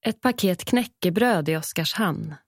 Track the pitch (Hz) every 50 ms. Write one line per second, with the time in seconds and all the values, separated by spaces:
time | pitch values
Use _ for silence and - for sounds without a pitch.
0 | _ 226 220 _ - 254 247 240 - 190 180 - - - - 240 233 - _ _
1 | - 180 170 208 233 247 226 170 147 151 160 160 156 - - - 160 - - -
2 | - 170 151 - - 160 151 - _